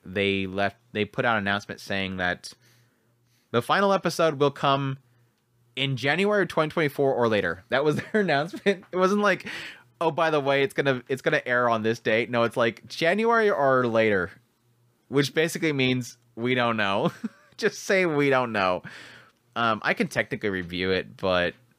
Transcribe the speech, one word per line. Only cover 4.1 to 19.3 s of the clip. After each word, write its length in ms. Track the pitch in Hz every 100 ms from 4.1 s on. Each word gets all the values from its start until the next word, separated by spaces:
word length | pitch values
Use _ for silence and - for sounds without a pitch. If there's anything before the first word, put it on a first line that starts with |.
| - 165 139
will 140 | 143
come 460 | 139 143 139 135 135 _ _ _ _ _ _ _
in 220 | - 139 131
January 500 | 139 156 202 208 185
twenty 240 | - 156
twenty-four 420 | 170 147 - 139
or 140 | 123 117
later. 380 | 107 90 82 -
That 140 | 123
was 120 | 151 143
<laughs> 160 | -
their 80 | 220
announcement. 640 | 190 143 160 311 202 190 -
It 40 | 180
wasn't 260 | 185 208
like, 240 | 202 180 - - - - _ -
"Oh, 100 | 165
by 200 | 156 160
the 100 | 151
way, 220 | 139 139
it's 120 | 139
gonna, 280 | - 139 127 -
it's 140 | 131
gonna 200 | - 120 -
air 220 | 123 123
on 140 | 113
this 160 | 110 113
date." 320 | 120 110 120
No, 120 | 120
it's 140 | 117 127
like, 300 | 117 104 -
"January 640 | - 160 202 226 233 208
or 360 | - 139 127 123
later," 440 | 113 110 98 87 - _ _ _ _ _ _ -
which 240 | 131 135
basically 400 | - 165 165 160
means 460 | 143 127 127 120 - _
we 200 | - 120
don't 220 | 127 120 113
know. 360 | 101 98 160 - 226
<laughs> 220 | - _ -
Just 280 | 214 -
say, 220 | - 196 180
"We 240 | 147 143
don't 220 | 131 123
know." 300 | 107 92 90 - - - - -